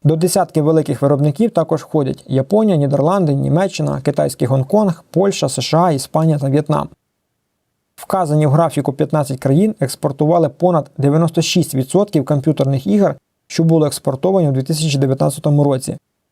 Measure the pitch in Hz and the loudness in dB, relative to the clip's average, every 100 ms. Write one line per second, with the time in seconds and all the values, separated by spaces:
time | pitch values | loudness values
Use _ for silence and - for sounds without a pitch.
0 | 151 160 180 196 170 160 151 160 151 131 | 2 2 0 0 0 0 2 0 0 -2
1 | 139 143 147 143 226 175 160 147 - 156 | 0 2 0 0 0 0 -2 -4 -4 -4
2 | 135 135 - 131 135 208 220 160 143 139 | -2 -6 -4 -4 0 0 2 0 0 0
3 | 147 196 165 139 135 151 190 - 151 143 | 0 0 0 0 0 0 -2 -4 -6 -2
4 | 147 147 143 - 147 135 131 208 202 160 | -4 -2 -4 -2 -2 -2 0 0 0 -4
5 | _ 165 202 196 143 - 123 160 180 147 | _ 0 0 0 -4 -4 -2 0 2 0
6 | - 160 160 147 139 143 151 147 - _ | -2 0 0 0 0 0 0 -4 -4 _
7 | _ _ _ _ _ _ _ _ _ - | _ _ _ _ _ _ _ _ _ -20
8 | - 190 165 151 151 151 165 - 139 139 | -6 -2 0 2 2 2 0 0 -4 -2
9 | 151 156 135 127 135 143 214 - 131 - | -2 -2 -4 -4 0 2 2 0 -6 -4
10 | 151 135 151 175 151 - 175 165 - - | -6 -2 2 2 0 0 0 0 -2 -2
11 | 143 151 170 170 160 180 151 135 131 180 | 0 2 2 0 0 0 0 -4 0 0
12 | 202 151 131 147 160 147 139 135 196 208 | 0 -2 0 0 0 0 0 -2 0 2
13 | 185 - _ _ _ - 165 165 147 - | 2 -2 _ _ _ 0 2 4 2 -2
14 | - 135 175 190 151 131 135 156 156 139 | -4 -2 0 2 2 0 -2 -4 -2 0
15 | 139 135 151 147 156 147 143 135 - - | 0 0 -2 -2 0 2 2 0 -4 -12
16 | _ _ _ | _ _ _